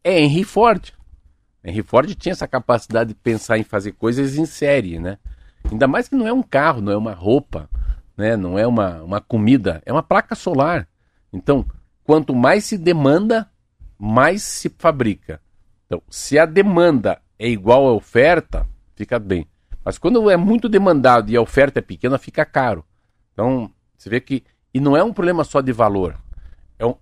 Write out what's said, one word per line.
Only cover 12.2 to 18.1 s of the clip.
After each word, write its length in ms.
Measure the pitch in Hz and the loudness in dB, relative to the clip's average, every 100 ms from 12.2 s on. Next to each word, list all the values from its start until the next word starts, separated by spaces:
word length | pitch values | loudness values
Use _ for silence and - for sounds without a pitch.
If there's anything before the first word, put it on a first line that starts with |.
| 139 | 2
mais 300 | 127 131 202 | 2 2 2
se 120 | - 208 | -2 -4
demanda, 720 | 165 165 139 160 214 226 208 _ _ _ - - | 0 2 2 2 2 -2 -4 _ _ _ -20 -10
mais 460 | 104 113 147 196 | -2 2 2 0
se 260 | - - - | -6 -10 -10
fabrica. 720 | - 165 147 117 90 - 78 _ _ _ _ _ | -2 -2 0 -2 -4 -10 -18 _ _ _ _ _
Então, 160 | 87 - | -10 -10
se 260 | - - 143 | -16 0 2
a 80 | |
demanda 760 | 165 160 202 175 175 135 98 87 _ - | 4 4 2 4 4 4 0 -4 _ -8
é 100 | 113 | -4
igual 380 | 110 95 131 135 | -2 4 4 6
à 60 | |
oferta, 760 | 107 - | 2 0